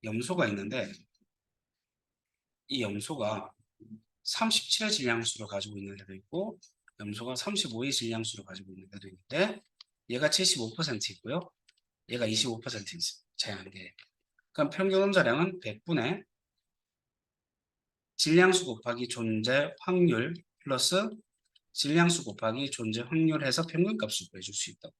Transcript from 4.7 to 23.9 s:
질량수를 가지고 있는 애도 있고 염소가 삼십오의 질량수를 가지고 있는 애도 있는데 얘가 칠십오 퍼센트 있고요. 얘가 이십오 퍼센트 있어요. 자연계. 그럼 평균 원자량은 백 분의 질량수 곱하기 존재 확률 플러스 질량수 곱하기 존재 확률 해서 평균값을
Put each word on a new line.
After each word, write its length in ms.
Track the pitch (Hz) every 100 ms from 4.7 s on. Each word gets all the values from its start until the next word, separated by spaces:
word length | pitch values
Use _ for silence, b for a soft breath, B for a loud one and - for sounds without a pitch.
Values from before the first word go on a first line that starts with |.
| - 220
질량수를 560 | - 127 113 113 - 104
가지고 300 | 101 107 104
있는 220 | 98 95
애도 140 | 95 95
있고 440 | _ 165 202 - - _ _ _
염소가 360 | 104 104 117 127
삼십오의 560 | - 202 147 113 135
질량수를 540 | 135 117 113 110 - 95
가지고 280 | 95 95
있는 160 | 95 92 101
애도 120 | 98
있는데 520 | 92 _ 143 208 214 _ _ - _ _
얘가 200 | 120 151
칠십오 460 | 151 185 147 113 117
퍼센트 360 | 156 113 -
있고요. 360 | 95 - 151 170 _ _ _ _ _ _
얘가 160 | 120 113
이십오 340 | 107 127 113
퍼센트 360 | 117 110 98 87
있어요. 280 | - - _ _
자연계. 580 | - 98 95 95 90 - - _ _ _ _
그럼 180 | - 147
평균 320 | - 196 190
원자량은 580 | 196 190 127 127 180 185
백 220 | - 104 -
분의 380 | 160 120 196 - _ _ _ _ _ _ _ _ _ _ _ _ _ _ _ _ _ _ -
질량수 480 | - 165 185 180 -
곱하기 420 | 113 - 120 123
존재 680 | 123 113 110 110 135 151 -
확률 540 | - 180 175 113 131 170 - _
플러스 500 | - 131 - 180 220 214 _ _ _ _ _
질량수 520 | - 143 160 170 165 123
곱하기 440 | 101 113 117 139
존재 300 | - 113 107
확률 440 | - 160 160 151 139
해서 200 | 156 165
평균값을 640 | 165 190